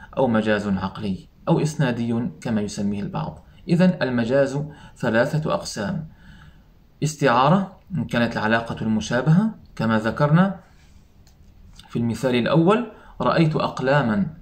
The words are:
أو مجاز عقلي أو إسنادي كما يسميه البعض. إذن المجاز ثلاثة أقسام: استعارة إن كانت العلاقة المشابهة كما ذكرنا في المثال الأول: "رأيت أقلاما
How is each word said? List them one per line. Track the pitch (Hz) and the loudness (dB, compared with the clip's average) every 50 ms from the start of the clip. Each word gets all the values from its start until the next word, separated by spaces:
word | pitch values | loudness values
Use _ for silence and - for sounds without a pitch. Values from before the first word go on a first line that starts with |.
| - - - - | -20 -8 -4 -2
أو | 135 123 | 0 2
مجاز | 113 110 104 110 107 101 98 104 | 2 2 2 2 0 0 0 -2
عقلي | 98 92 92 95 - - 110 101 95 90 - - _ - - - | -2 -2 -2 -6 -6 -6 -6 -6 -6 -6 -10 -16 _ -8 -2 0
أو | 165 - | 2 2
إسنادي | 139 151 - - 147 123 120 117 117 117 117 117 123 - - - | 2 0 -2 0 0 0 0 -2 -2 -2 -2 -2 -4 -4 -8 -8
كما | - 127 110 104 | -6 -4 -2 -2
يسميه | 104 101 - - 101 101 104 101 | -2 -4 -4 -4 -4 -4 -4 -4
البعض. | - - 95 151 - - - - - - - - - - | -6 -6 -6 -6 -8 -8 -10 -12 -18 -20 -20 -14 -4 0
إذن | 175 170 185 185 175 - | 2 4 4 4 2 2
المجاز | - 131 123 120 113 110 131 139 139 127 131 147 147 - - - - - - - | 0 -2 0 0 0 2 2 2 2 2 0 -4 -6 -8 -10 -16 -20 -20 -12 -6
ثلاثة | - 120 110 117 123 - - 151 151 - - | -4 0 2 2 2 2 0 -2 -2 -2 -4
أقسام: | - - - - 120 104 95 - 160 156 - - - - - - - - - - - - - - _ _ _ _ _ - | -4 -6 -8 -8 -8 -6 -6 -6 -6 -8 -12 -16 -20 -20 -20 -20 -20 -20 -20 -20 -20 -20 -20 -20 _ _ _ _ _ -4
استعارة | 151 - - 147 131 120 123 131 147 180 202 190 - - - _ - - | -4 -2 0 2 4 4 4 4 4 4 4 2 -2 -8 -16 _ -8 -6
إن | 135 113 | -6 -4
كانت | - - 117 117 113 - | -2 0 0 0 0 0
العلاقة | 110 104 110 113 113 - - 117 - | -2 0 0 0 0 -2 -4 -8 -6
المشابهة | 113 110 110 107 - - 120 123 135 151 156 185 220 220 - - - - - | -2 -2 -2 -2 -2 -2 -2 0 2 4 4 4 4 2 -2 -6 -14 -14 -8
كما | - 120 113 113 110 | -4 0 0 2 2
ذكرنا | 107 113 113 - 147 147 151 170 190 196 185 - - - - - - - - - - _ _ - - - - - - - - - - - - - - - | 0 0 0 0 2 4 4 4 4 2 0 -6 -12 -20 -20 -20 -20 -20 -20 -20 -20 _ _ -20 -20 -20 -20 -20 -20 -20 -20 -20 -20 -20 -20 -20 -16 -10
في | - 120 | -6 -4
المثال | 117 117 110 110 - 131 123 | -2 -2 -2 -2 -2 0 0
الأول: | 123 113 - - 160 165 175 208 240 240 - - - - - - - | 0 0 2 2 4 4 4 4 2 0 -4 -10 -16 -20 -16 -10 -4
"رأيت | 123 123 - 147 165 156 156 | -2 0 2 2 2 2 0
أقلاما | - - - - - 127 131 139 147 131 117 107 101 95 - - - | -2 -4 -4 -4 -4 0 2 2 2 2 2 0 0 -2 -2 -6 -10